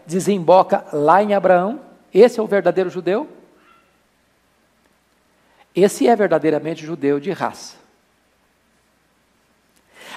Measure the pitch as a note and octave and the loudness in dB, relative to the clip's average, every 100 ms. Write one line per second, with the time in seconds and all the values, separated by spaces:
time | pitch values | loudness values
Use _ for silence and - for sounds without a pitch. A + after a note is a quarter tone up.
0 | - F3 D#3+ G3+ D#3+ F#3 F3+ G3 - D3+ | -8 -4 -2 0 4 4 4 -2 -4 -2
1 | D3 F3+ G#3 G3+ F#3 F3+ F#3+ C#4+ - _ | 2 2 2 0 2 2 0 -6 -14 _
2 | _ F#3 A#3+ A#3+ G#3+ G3+ F3 F3 F3+ F3+ | _ 4 4 4 -2 0 0 -2 -4 -6
3 | E3+ G#3 D4+ - _ _ _ _ _ _ | -4 -4 -6 -16 _ _ _ _ _ _
4 | _ _ _ _ _ _ _ _ _ _ | _ _ _ _ _ _ _ _ _ _
5 | _ _ _ _ _ _ _ - G3 - | _ _ _ _ _ _ _ 0 0 2
6 | C4 A3+ G3 D#3 D#3 D3+ D3+ E3 D#3 F#3 | 0 2 2 0 0 -2 -4 -10 -12 -6
7 | C#3 C#3+ C#3+ E3+ A#2+ - - - _ _ | -4 -2 -4 -6 -8 -8 -20 -20 _ _
8 | _ _ _ _ _ _ _ _ _ _ | _ _ _ _ _ _ _ _ _ _
9 | _ _ _ _ _ _ _ _ _ - | _ _ _ _ _ _ _ _ _ -20
10 | - | -20